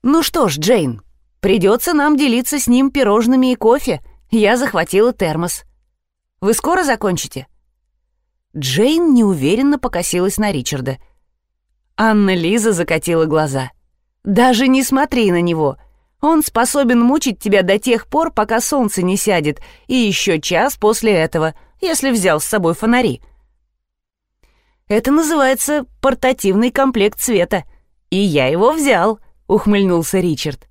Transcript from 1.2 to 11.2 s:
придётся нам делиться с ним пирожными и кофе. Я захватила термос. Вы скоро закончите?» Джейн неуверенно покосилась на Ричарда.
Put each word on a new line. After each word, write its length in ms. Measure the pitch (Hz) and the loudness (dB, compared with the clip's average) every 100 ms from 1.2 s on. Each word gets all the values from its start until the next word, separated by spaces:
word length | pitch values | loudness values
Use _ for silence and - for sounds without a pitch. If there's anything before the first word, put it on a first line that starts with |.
| _ _ | _ _
придётся 520 | 196 214 190 233 - | 0 2 2 0 0
нам 240 | 311 285 294 | 0 2 2
делиться 440 | 285 233 254 294 | 2 0 -2 -4
с 80 | 240 | 0
ним 240 | 240 269 | 2 2
пирожными 600 | 277 240 208 233 262 254 | 2 2 2 2 2 2
и 40 | 254 | 0
кофе. 440 | 220 269 - 156 - - _ | 2 2 0 -6 -8 -20 _
Я 260 | 226 208 240 | 2 2 2
захватила 560 | 269 180 170 190 233 | 0 -2 0 2 2
термос. 500 | 247 175 156 175 - - _ _ _ _ _ _ _ | 0 -4 -2 -6 -8 -14 _ _ _ _ _ _ _
Вы 140 | 190 | -2
скоро 280 | 226 294 370 | -2 0 -2
закончите?» 640 | 302 226 208 170 - - - _ _ _ _ _ _ _ _ _ _ 151 | 0 -2 -2 -4 -6 -14 -16 _ _ _ _ _ _ _ _ _ _ -10
Джейн 580 | 135 139 240 320 339 | -4 0 2 2 2
неуверенно 640 | 247 208 170 135 214 277 285 | 4 2 0 0 0 0 0
покосилась 600 | 247 170 180 180 190 196 | -4 -6 -4 -2 -2 -2
на 120 | 208 | -4
Ричарда. 480 | 156 120 143 127 131 - _ | -4 -6 -6 -6 -10 -14 _